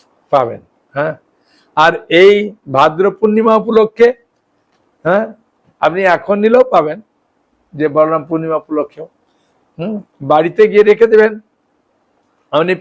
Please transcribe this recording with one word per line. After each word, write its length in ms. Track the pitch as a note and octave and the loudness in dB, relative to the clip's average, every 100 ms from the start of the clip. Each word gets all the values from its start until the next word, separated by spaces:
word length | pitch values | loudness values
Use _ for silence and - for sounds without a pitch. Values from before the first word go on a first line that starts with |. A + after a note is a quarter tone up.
| _ _ _ | _ _ _
পাবেন। 280 | C#3+ A#2 G#2 - _ _ | -2 -2 -6 -18 _ _
হ্যাঁ, 200 | C#3 D#3 C#3+ _ _ _ _ _ - | -8 -8 -8 _ _ _ _ _ 0
আর 160 | D#3+ E3 - E3 | 0 0 0 4
এই 100 | F#3+ G3+ G#3 G3+ - C3+ | 4 4 -2 -10 -6 0
ভাদ্র 280 | D#3 D#3+ G3 | 0 0 -2
পূর্ণিমা 420 | F#3+ A3 G#3+ A3 A3 | -2 -2 0 0 0
উপলক্ষে, 520 | G3+ A3 G#3+ - A#3 B3+ _ _ _ _ _ _ _ _ | 0 0 0 2 0 0 _ _ _ _ _ _ _ _
হ্যাঁ, 220 | - G3 A3 - _ _ _ _ | -4 -2 -4 -10 _ _ _ _
আপনি 180 | D3+ F3 F#3+ E3 | -4 0 0 0
এখন 200 | - G3+ | -2 -2
নিলেও 200 | G#3+ B3 B3 | 2 2 2
পাবেন, 240 | F#3 D3+ F3+ - _ _ _ _ _ _ | 0 -2 -6 -14 _ _ _ _ _ _
যে 120 | C#3+ D3+ | -6 -2
বলরাম 340 | D3 D#3 D#3+ D3+ | 0 0 -2 -4
পূর্ণিমা 280 | D#3+ D#3+ D#3 | -6 -4 -6
উপলক্ষেও। 500 | - D3+ D3 - D#3+ _ _ _ _ _ _ - | -6 -6 -6 -10 -20 _ _ _ _ _ _ -12
হুম, 180 | F3+ G#3+ - _ | -10 -10 -14 _
বাড়িতে 400 | C#3 D3+ E3 F3 G#3+ | -2 0 0 0 2
গিয়ে 160 | G3+ G#3 | 4 2
রেখে 160 | G#3+ A3+ | 2 2
দেবেন, 200 | G#3+ G#3+ G#3+ - _ _ _ _ _ _ _ _ _ _ | 4 2 -2 -14 _ _ _ _ _ _ _ _ _ _
আপনি 200 | D3 F3 F#3 | -2 -2 -2